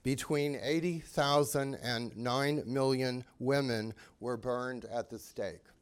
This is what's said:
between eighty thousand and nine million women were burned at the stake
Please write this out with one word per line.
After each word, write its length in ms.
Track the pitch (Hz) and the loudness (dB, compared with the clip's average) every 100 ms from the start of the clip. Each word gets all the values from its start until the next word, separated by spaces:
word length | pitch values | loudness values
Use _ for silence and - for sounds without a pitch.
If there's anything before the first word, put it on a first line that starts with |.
between 540 | 127 131 - 151 147 | 0 -2 0 0 0
eighty 440 | 135 117 160 175 165 | 0 0 0 0 -4
thousand 760 | - - 143 147 143 143 139 | -4 0 4 6 4 2 -2
and 420 | 139 120 117 120 104 | -2 -2 -2 -4 -4
nine 460 | 120 127 143 147 | 0 2 2 0
million 600 | - 135 135 131 131 123 - _ | 0 2 2 2 0 -2 -8 _
women 560 | 127 139 135 113 110 107 - _ | 2 2 2 0 -2 -8 -18 _
were 180 | 117 120 | -6 -4
burned 480 | 123 123 127 123 | -2 -2 -2 -6
at 260 | 107 117 107 | -6 -6 -6
the 80 | 110 | -10
stake 460 | - - 98 80 - _ | -12 -6 -6 -6 -20 _